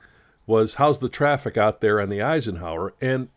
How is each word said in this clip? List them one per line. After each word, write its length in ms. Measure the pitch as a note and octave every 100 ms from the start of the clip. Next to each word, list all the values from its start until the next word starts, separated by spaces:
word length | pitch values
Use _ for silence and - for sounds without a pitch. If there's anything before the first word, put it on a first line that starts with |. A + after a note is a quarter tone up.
| _ _ _ _ -
was, 280 | A2 A2
"How's 240 | - D3 C#3
the 100 | B2+
traffic 480 | - D3 C#3 A2 A2+
out 240 | G#2+ -
there 200 | G#2+ G#2
on 80 | G2
the 140 | G2+
Eisenhower?" 720 | B2 D#3+ B2 F2 E2+ E2 F#2+ -
And 280 | C3 C3 B2